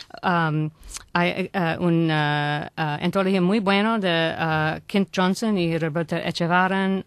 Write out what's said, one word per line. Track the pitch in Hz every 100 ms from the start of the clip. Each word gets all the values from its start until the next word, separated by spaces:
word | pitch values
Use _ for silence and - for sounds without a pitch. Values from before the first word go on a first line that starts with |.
| - -
um, | 190 175 160 151 156 - - - -
hay, | 175 175 - 185
eh, | 196 165 -
una, | 175 165 165 156 147 147 147 147 - -
ah, | 156 147
antología | 175 196 190 190
muy | 180 226
buena | 196 196 214 226
de, | 190 165 165 -
ah, | 165 156 156 160 -
Kent | 202 190
Johnson | - 185 190 220 196
y | 170 165
Roberto | 160 165 160 170
Echevarren, | - - 170 180 185 190 190 190